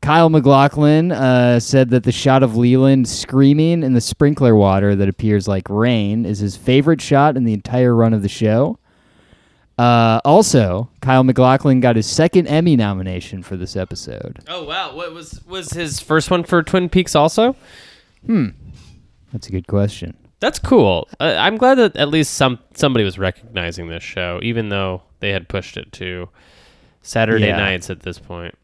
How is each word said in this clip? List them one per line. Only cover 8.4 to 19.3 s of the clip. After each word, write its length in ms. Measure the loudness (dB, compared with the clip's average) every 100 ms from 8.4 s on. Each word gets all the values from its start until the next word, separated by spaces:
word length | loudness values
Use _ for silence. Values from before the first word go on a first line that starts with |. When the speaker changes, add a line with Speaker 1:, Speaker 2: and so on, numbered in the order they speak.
| 0 0 0 -4 _ _ _ _ _ _ _ _ _ -2
Speaker 1:
Uh, 440 | 2 4 2 2
also, 640 | 4 4 4 2 2 -2 -6 _
Kyle 240 | 0 2
MacLachlan 560 | 2 4 2 2 2 2
got 160 | 2 0
his 100 | -2
second 400 | 0 2 2 2
Emmy 300 | 0 2 2
nomination 680 | 0 -4 -6 -8 -10 -14
for 140 | -12 -12
this 180 | -10
episode. 640 | -8 -8 -10 -14 -14 -14 -16 -14
Speaker 2:
Oh, 160 | -14
wow. 300 | -10 -10 -10
What 180 | -10 -14
was, 320 | -14 -18 -20
was 260 | _ -14 -12
his 280 | -8 -8 -8
first 320 | 0 0 2
one 140 | -2
for 180 | 0 -2
Twin 260 | 0 -2 0
Peaks 280 | -2 0 2
also? 400 | 2 2 0 0 _ -20 -20 -20 _ _
Speaker 1:
Hmm. 260 | -4 -2 -2 -6 -20 -20 -20 -20 _ _ _